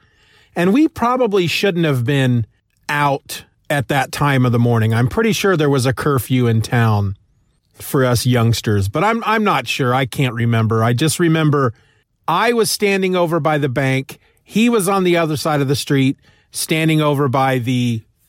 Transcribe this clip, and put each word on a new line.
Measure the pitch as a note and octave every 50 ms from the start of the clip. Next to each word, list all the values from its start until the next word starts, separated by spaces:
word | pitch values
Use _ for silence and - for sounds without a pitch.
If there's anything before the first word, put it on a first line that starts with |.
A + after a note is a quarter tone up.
| _ _ _ _ _ _ _ _ _ _ _
And | F3 E3+ F#3 G3
we | C#4 D#4 D#4+
probably | - - A#3 A#3 B3 B3+ B3+ A3 F#3+ G3+ F3+ D#3+
shouldn't | - - - G3+ F#3 F3 E3+
have | D#3 C#3+ B2 A#2+
been | A#2 C#3+ C#3 C3+ B2+ B2 A#2+ A2+ - _ _ _ _ _ _ _ -
out | D3+ D3 D3 C#3+ C#3 - - - - - - _ _ _ _ -
at | - - G#2 -
that | D3+ C#3 - -
time | - - D3 C#3+ C#3 C3 B2+
of | B2+
the | A#2 A#2+
morning. | A#2+ A#2+ A#2+ A2+ A2 A2+ A2+
I'm | A2+ B2 C3
pretty | - - A3+ A3+ F#3+
sure | - - G3+ F#3+ D#3
there | D#3 C#3+
was | C#3 C#3 A#2
a | C3+ A#2
curfew | - - D#3 C#3+ C3 - - B2+ B2+ B2 A#2
in | A2+ A2+
town | G#2+ - - A#2+ A2+ A2+ A2 G#2 G2+ F#2+ F#2+ - _ _ _ _ _ _ _ _ _ _ _
for | - - - - D3 C3
us | B2 B2 A2+ -
youngsters, | B2+ A#2+ A#2+ A2+ A#2 A2+ - - A#2+ G#2+ G#2 G2 G2
but | - D3+ F#3
I'm, | G#3+ A3+ A#3 G#3+
I'm | G#3 G#3+ A3+ G#3+
not | G3+ E3 C#3 B2 A2+
sure. | - - C#3+ B2 B2
I | C3 C#3
can't | - - - C#3+ B2+ -
remember. | A#2 A#2 A#2 A#2 A2+ A2+ G#2+ A2+ A2+ A2+
I | A#2 B2
just | A#2+ D#3+ D#3+ - -
remember | F3 E3 D#3+ D#3+ D#3+ D3+ C#3+ D3 C3+ A#2+ - _ _ _ _ _ _ _ _ _ _ -
I | D#3 F3+ G#3 A#3+ A#3+
was | A#3 G#3+ -
standing | - - G#3+ G3+ G3 G3 F#3+ F#3 F#3
over | F3+ F3 E3 E3 E3+
by | C#3+ D#3 D3+ D3+
the | C#3+ C#3+
bank. | A#2+ D3 C#3 C3 C3 C3 C3+ - - - _ _ _ _ _
He | - - G3+ A3+ A#3+
was | A#3 A3+ F3+ F3
on | G3 G3 F#3
the | F3+ F3 E3+
other | E3+ D3+ D#3 C#3
side | - E3 D3+ D3
of | C#3+ C3
the | C#3+
street, | - - - D3+ C#3 C3 C3 C#3+ - _ _ _ _ _ _
standing | - - - - F3 D#3 D#3+ D#3+ D#3+ D#3
over | D3+ D3 D3 C3+ D3 C#3
by | A#2+ C#3 C3+ C3+ C3 C3
the, | A#2 B2 C3 B2 B2 A#2+ A#2 A2+ - _ _ _ _